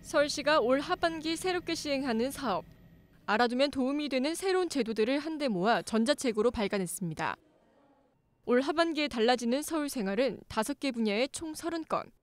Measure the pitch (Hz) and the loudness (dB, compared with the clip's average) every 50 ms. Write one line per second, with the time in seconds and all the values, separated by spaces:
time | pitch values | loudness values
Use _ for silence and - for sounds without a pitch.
0 | - - - 302 285 294 - - - 285 302 311 247 240 254 277 294 311 359 359 | -12 0 2 2 2 2 0 -2 2 2 4 4 4 4 2 2 2 0 -2 0
1 | - 339 330 320 285 320 330 330 - 370 359 359 - - 330 311 - 294 277 269 | 0 0 0 -2 -4 -4 -4 -2 -2 -2 -2 -2 -2 -4 -6 -4 -2 -2 -2 -2
2 | 269 277 226 220 233 269 277 - 277 247 190 165 - - - - - - - - | 0 0 0 0 0 -2 -2 -4 -2 -2 -2 -2 -4 -8 -20 -20 -20 -20 -20 -20
3 | - _ _ - - - 202 220 240 233 240 247 277 294 - 269 254 262 285 294 | -20 _ _ -16 -4 -2 2 2 4 2 4 2 2 2 2 0 0 0 0 -2
4 | 294 285 277 262 254 302 330 339 - 392 370 370 370 330 - 294 233 214 226 220 | -2 0 0 0 0 0 -2 -2 -2 0 2 2 0 0 0 -2 -2 -2 0 0
5 | 220 214 269 294 285 320 320 294 294 269 214 180 175 214 233 180 170 - - 220 | 2 2 2 0 -2 -4 -6 -2 -2 -2 0 2 2 2 2 2 0 0 0 2
6 | 226 226 294 - - 262 214 208 214 240 247 240 208 196 214 202 185 170 - - | 2 2 2 0 0 -2 0 2 2 2 2 2 -2 -2 0 -2 -2 -4 -6 -6
7 | 190 165 156 151 165 123 82 - _ _ _ _ _ _ _ _ _ _ _ _ | -6 -6 -4 -4 -4 -4 -4 -6 _ _ _ _ _ _ _ _ _ _ _ _
8 | _ _ _ _ _ _ _ _ _ - 240 247 269 285 - 311 330 339 320 285 | _ _ _ _ _ _ _ _ _ 2 2 4 4 2 2 2 2 2 2 0
9 | 294 294 - 247 220 240 254 233 240 233 240 277 - - 311 320 294 285 - 262 | -2 -2 0 0 4 4 4 2 2 0 0 -2 -2 -2 -2 -2 -2 -2 -4 -4
10 | 196 190 196 196 269 254 175 - - _ - 220 220 - 285 _ - 277 240 233 | -2 -2 0 0 0 0 -2 -4 -12 _ -4 -2 -2 -2 -4 _ -4 -4 -2 0
11 | 226 214 196 214 254 285 - - 339 320 311 - - 330 339 330 320 _ - - | 0 0 2 0 0 -2 -4 -8 -10 -8 -10 -6 -6 -6 -4 -4 -4 _ -4 -4
12 | - - _ _ | -4 -6 _ _